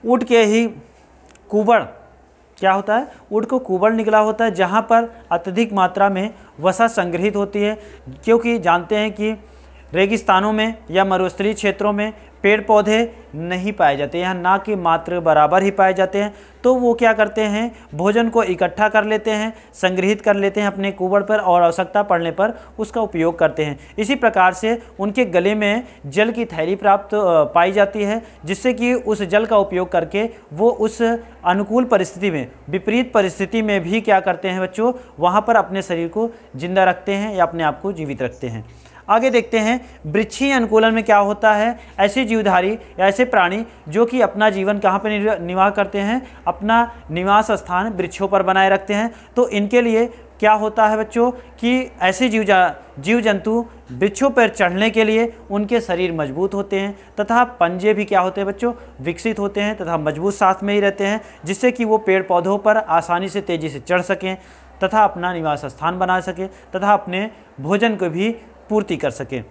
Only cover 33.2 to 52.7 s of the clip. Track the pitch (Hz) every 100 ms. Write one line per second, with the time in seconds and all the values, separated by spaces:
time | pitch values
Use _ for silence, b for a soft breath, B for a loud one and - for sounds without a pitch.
33.2 | 190 - 190 226 214 202 170 220 220 196
34.2 | 190 175 190 185 185 185 233 247 B -
35.2 | 170 196 214 226 196 190 185 170 170 185
36.2 | 233 226 B 131 170 185 185 180 - 196
37.2 | 214 196 170 165 156 151 196 170 151 127
38.2 | 123 - 123 113 107 B B B - 220
39.2 | 262 226 226 226 214 247 240 B 151 175
40.2 | 214 - 277 269 220 220 226 226 220 208
41.2 | 202 208 220 208 220 233 B - 202 202
42.2 | 233 226 202 185 185 226 B - 190 196
43.2 | 254 220 175 202 226 B - 170 233 254
44.2 | 202 202 214 196 190 208 196 196 214 208
45.2 | 208 196 170 185 196 202 196 202 202 247
46.2 | 254 B - - 208 226 233 B - 160
47.2 | 185 208 214 208 - 180 214 190 175 -
48.2 | 196 196 185 190 190 196 196 208 226 226
49.2 | B - 247 208 202 240 233 220 240 B
50.2 | B - 208 214 214 214 214 220 220 233
51.2 | 240 247 - - 233 254 254 - 185 190
52.2 | 254 220 202 190 175